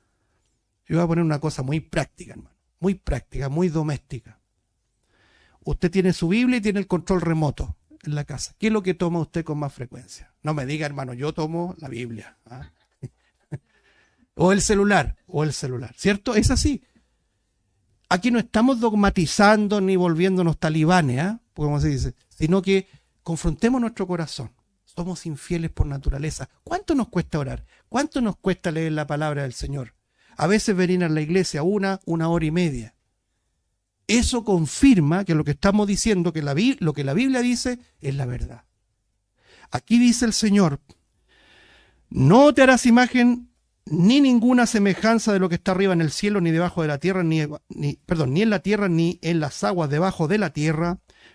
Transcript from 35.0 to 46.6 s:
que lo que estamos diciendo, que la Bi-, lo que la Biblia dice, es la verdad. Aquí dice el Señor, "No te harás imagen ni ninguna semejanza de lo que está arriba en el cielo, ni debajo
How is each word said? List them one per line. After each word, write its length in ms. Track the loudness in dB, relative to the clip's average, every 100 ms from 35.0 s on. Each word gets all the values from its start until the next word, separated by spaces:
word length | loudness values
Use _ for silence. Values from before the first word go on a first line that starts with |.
| 4 0
que 100 | 0
lo 80 | -2
que 80 | 0
estamos 380 | 0 2 2 2
diciendo, 440 | 0 0 0 0
que 100 | -2
la 120 | -4
Bi-, 220 | 0 0 0
lo 140 | -2
que 100 | -2
la 100 | -2
Biblia 300 | 0 0 0
dice, 380 | 0 -2 -2 -6 -10 _
es 140 | -8
la 100 | -6
verdad. 400 | -6 -6 -8 -12 _ _ _ _ _ _ _ _ _ _ -12
Aquí 260 | -12 2 4
dice 260 | 6 4 0
el 60 |
Señor, 480 | 0 2 4 4 0 -10 _ _ _ _ _ _ _ _ _ _ _ _
"No 460 | 0 6 8 8
te 80 | 6
harás 240 | 6 6 6
imagen 640 | 4 4 2 2 2 -4 _ _ _ -6
ni 300 | 2 4 6
ninguna 460 | 6 4 4 4 2
semejanza 640 | 2 2 2 2 2 2
de 60 | 0
lo 100 | 0
que 80 | -2
está 160 | -2
arriba 200 | 0 2
en 80 | 2
el 100 | 0
cielo, 300 | -2 -2 0
ni 100 | 0
debajo 320 | 0